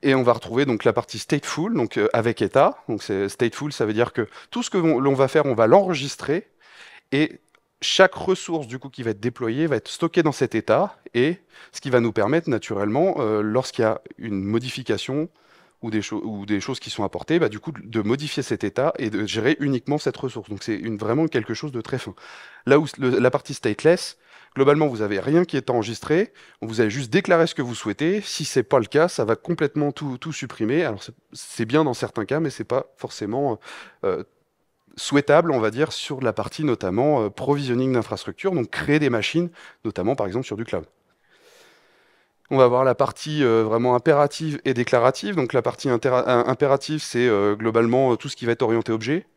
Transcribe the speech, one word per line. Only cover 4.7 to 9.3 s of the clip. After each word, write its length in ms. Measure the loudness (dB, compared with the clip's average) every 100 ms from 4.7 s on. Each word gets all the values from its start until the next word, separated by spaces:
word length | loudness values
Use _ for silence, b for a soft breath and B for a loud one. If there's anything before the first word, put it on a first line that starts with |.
| 0
l'on, 200 | 2 2
l'on 160 | 2
va 140 | 4 4
faire, 180 | 4 2
on 100 | 4
va 120 | 6
l'enregistrer. 800 | 6 6 -2 -4 -8 -4 -4 -4 _ B B B B _
Et 300 | 0 0 -2 _ _ _ _
chaque 340 | -4 6 6 6
ressource, 500 | -2 -2 -2 -6 -4
du 140 | -10
coup, 100 | -12
qui 140 | -8
va 80 | -4
être 80 | -2
déployée 480 | -4